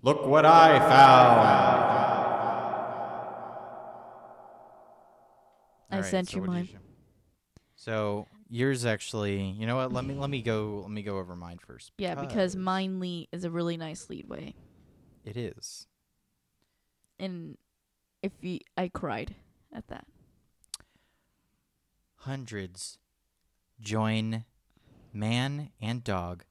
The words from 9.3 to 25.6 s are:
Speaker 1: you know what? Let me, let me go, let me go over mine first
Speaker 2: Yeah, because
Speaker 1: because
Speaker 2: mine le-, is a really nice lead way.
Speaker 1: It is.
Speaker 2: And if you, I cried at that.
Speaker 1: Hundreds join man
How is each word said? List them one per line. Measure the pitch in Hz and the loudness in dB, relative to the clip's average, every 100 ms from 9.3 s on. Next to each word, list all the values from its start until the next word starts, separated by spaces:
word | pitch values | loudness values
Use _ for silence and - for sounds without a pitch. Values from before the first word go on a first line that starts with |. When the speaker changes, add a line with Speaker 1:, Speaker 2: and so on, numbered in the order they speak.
| 98 | -4
Speaker 1:
you | 95 98 110 | -6 -6 -6
know | 127 | -4
what? | 131 | -4
Let | 127 | -6
me, | 131 | -8
let | 139 139 | -8 -6
me | 139 | -6
go, | 117 107 107 104 | -4 -4 -4 -8
let | 98 | -10
me | 107 | -12
go | 104 98 | -8 -8
over | 90 | -10
mine | 90 85 87 _ | -14 -16 -18 _
first | - - - | -20 -20 -12
Speaker 2:
Yeah, | 190 | -10
because | 151 139 220 185 | -8 -8 -4 -4
Speaker 1:
because | 185 | -4
Speaker 2:
mine | 185 190 190 190 | -6 -4 -6 -8
le-, | 185 175 156 | -8 -10 -12
is | 175 | -12
a | 180 | -10
really | 170 170 165 | -6 -6 -8
nice | 160 151 - | -12 -16 -16
lead | - - | -18 -16
way. | - - - - _ _ _ _ _ | -16 -16 -20 -20 _ _ _ _ _
Speaker 1:
It | - 107 | -16 -12
is. | 113 - - - - _ _ _ _ _ _ _ _ _ _ _ _ _ | -12 -12 -18 -18 -20 _ _ _ _ _ _ _ _ _ _ _ _ _
Speaker 2:
And | 190 175 160 - _ _ _ _ _ _ | -12 -10 -16 -20 _ _ _ _ _ _
if | 190 - | -12 -10
you, | 185 180 - - | -10 -10 -10 -8
I | 180 | -8
cried | - 160 107 - - _ _ _ | -6 -8 -8 -10 -14 _ _ _
at | - - | -20 -16
that. | - - _ _ _ _ _ _ - _ _ _ _ _ _ _ _ _ _ _ _ _ _ | -18 -20 _ _ _ _ _ _ -20 _ _ _ _ _ _ _ _ _ _ _ _ _ _
Speaker 1:
Hundreds | 135 135 120 107 95 92 - - _ _ _ _ _ _ _ _ | -12 -12 -10 -12 -12 -14 -18 -20 _ _ _ _ _ _ _ _
join | 107 110 110 110 110 113 113 _ _ _ _ _ - | -6 -4 -2 -2 -4 -8 -12 _ _ _ _ _ -18
man | 104 107 120 131 143 | -8 -4 -4 -4 -8